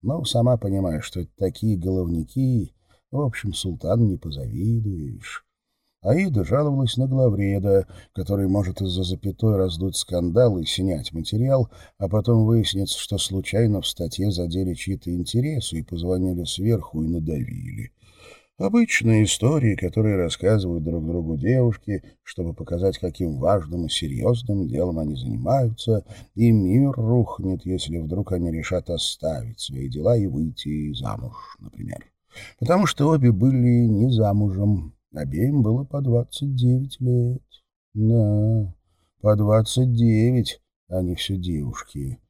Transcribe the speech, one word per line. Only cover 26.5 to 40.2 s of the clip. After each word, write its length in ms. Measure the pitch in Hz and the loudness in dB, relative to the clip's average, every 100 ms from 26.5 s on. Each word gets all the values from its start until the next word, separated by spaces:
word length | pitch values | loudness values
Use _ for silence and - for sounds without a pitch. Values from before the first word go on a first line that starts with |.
мир 400 | 113 92 110 139 | 6 4 4 4
рухнет, 720 | 135 110 120 117 - 90 95 - | 2 2 2 2 -2 -4 -4 -4
если 320 | 92 - 85 | -6 -4 -6
вдруг 340 | 78 90 104 | -4 -4 -2
они 200 | 92 85 | -2 -2
решат 400 | 80 - 90 - | -4 -4 -4 -4
оставить 680 | 82 - - 78 76 57 110 | -6 -4 -4 -6 -6 -8 -12
свои 300 | - 65 67 | -10 -8 -6
дела 260 | 73 80 117 | -2 2 2
и 120 | 101 | 2
выйти 680 | 69 80 - 73 76 76 | -2 -4 -6 -6 -4 -4
замуж, 400 | 65 64 50 60 - - - | -6 -8 -8 -10 -14 -20 -20
например. 480 | - - - - - _ _ - - _ | -20 -14 -12 -12 -16 _ _ -20 -20 _
Потому 260 | 120 180 185 | 0 2 2
что 240 | - 143 | 2 2
обе 220 | 160 123 | 4 4
были 560 | 101 123 131 123 120 117 | 4 4 4 4 6 4
не 240 | 104 123 | 4 2
замужем, 840 | 120 107 101 104 95 101 101 80 - _ | 4 2 2 2 2 2 2 -2 -16 _
обеим 480 | 76 71 73 120 147 | -8 -6 0 2 4
было 220 | 107 117 | 2 2
по 180 | 139 143 | -2 -4
двадцать 540 | 135 117 120 - 139 131 | 2 2 0 -4 -4 0
девять 440 | 123 127 135 - | 2 2 0 -4
лет. 400 | 127 123 120 127 _ _ _ _ _ | 0 2 0 -4 _ _ _ _ _
Да, 800 | 104 107 113 104 104 107 113 101 - _ _ _ _ | 0 2 4 4 2 2 2 0 -8 _ _ _ _
по 140 | 107 104 | 2 4
двадцать 580 | 107 110 110 - 127 | 4 4 4 2 2
девять, 680 | 117 117 110 | 4 4 6